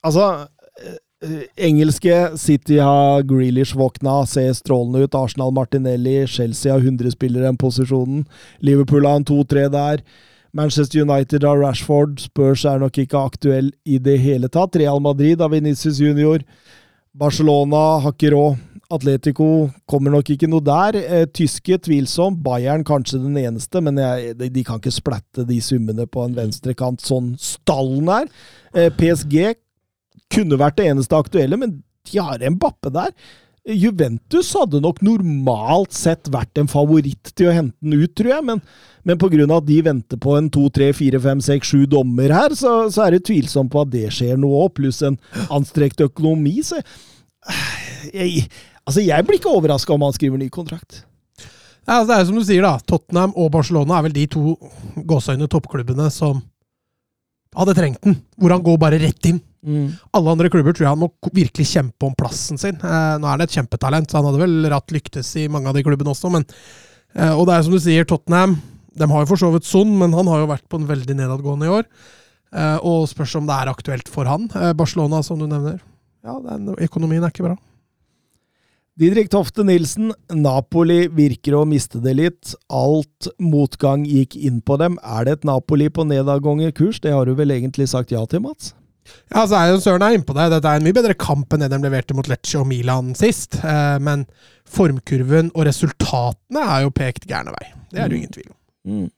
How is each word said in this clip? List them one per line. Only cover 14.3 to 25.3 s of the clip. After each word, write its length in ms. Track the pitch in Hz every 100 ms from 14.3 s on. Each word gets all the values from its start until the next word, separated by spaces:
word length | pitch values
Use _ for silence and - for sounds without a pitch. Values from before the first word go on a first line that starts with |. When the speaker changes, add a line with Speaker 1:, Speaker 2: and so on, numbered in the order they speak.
| 131 123
Speaker 1:
tatt. 260 | 160 185 170
Real 240 | 147 143
Madrid 420 | 143 139 147 165
har 100 | 160
Vinicius 480 | 156 151 143 156 139
Junior. 400 | 147 147 151 156 139 _ _ - _ _ _ 139
Barcelona 840 | 147 - 156 143 143 151 156 160
har 140 | 139
ikke 200 | 143 151
råd. 320 | 147 147 131 - - _
Atletico 580 | 160 135 135 151 135 156 160 151 -
kommer 260 | - 143 139
nok 220 | 147 143
ikke 140 | 143 160
noe 160 | 160 143
der. 300 | 147 202 214
Eh, 300 | 147 170 165
tyske, 480 | - 160 - - 185
tvilsom. 640 | 170 147 131 - 185 180
Bayern 400 | 139 123 127 151
kanskje 380 | 147 147 123 131
den 140 | 135 143
eneste, 400 | 123 113 - 185
men 180 | 160 139
jeg, 300 | 131 127 117
de, 140 | 117 127
de 140 | 127 123
kan 140 | 113
ikke 80 | 131 -
splatte 480 | - 113 -